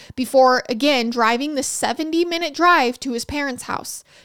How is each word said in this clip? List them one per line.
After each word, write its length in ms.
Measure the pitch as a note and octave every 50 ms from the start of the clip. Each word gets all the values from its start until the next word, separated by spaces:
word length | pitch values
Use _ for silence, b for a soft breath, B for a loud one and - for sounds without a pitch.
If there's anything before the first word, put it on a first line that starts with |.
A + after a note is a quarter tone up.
| B B B
before 480 | - B3+ - - C4 C4 B3+ B3+ B3+ - -
again 440 | B3 G#3+ C4+ D4 C#4+ B3 A#3 A#3
driving 420 | A#3 A#3+ A3+ A3 A#3+ A#3+ C#4 D4+ D4+
the 80 | C4+
seventy-minute 960 | - - - - - A3 A#3+ - D#4 D#4 D#4+ E4 F4 F4 E4+ E4+ F4 D#4 C#4
drive 440 | - E4 F4 F4 D#4+ B3+ A#3 - -
to 120 | - C4+
his 120 | A#3 A#3 -
parents' 400 | - C#4+ D4 C#4+ C#4 B3+ B3 -
house, 400 | - - - - - - - - b b b b